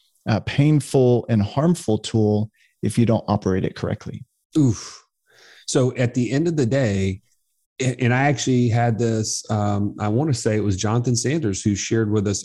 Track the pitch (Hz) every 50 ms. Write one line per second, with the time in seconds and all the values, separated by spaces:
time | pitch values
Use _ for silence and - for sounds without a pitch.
0 | _ _ _ _ - - 113 98 - - - - 143 151 156 143 - - - 135
1 | 127 123 123 117 - - 117 104 98 - - 135 151 170 175 - - - 107 107
2 | - - - 110 107 104 104 104 110 - _ _ _ _ _ _ - 104 - 120
3 | 117 104 113 98 - - 104 101 - 95 92 95 - - - - - - 104 -
4 | - - - 104 - - _ _ _ _ - 160 143 123 104 - - - - -
5 | _ _ _ _ _ _ _ _ - - - - - - - 147 123 127 120 127
6 | 127 117 - 127 123 104 127 143 165 175 165 151 131 110 135 139 131 107 98 95
7 | 95 95 92 - _ _ _ _ _ _ _ _ _ _ _ - - 127 123 -
8 | 131 117 123 127 139 147 139 - - 135 127 123 120 120 110 120 120 120 110 107
9 | 120 113 113 110 107 - - - - - 110 104 104 104 101 101 104 101 - -
10 | 104 104 107 123 156 165 123 - - 117 107 107 98 101 95 90 - 104 110 123
11 | 120 127 120 117 - 123 151 113 - 104 95 - - 107 101 98 - - 113 113
12 | 113 104 104 107 98 104 98 - -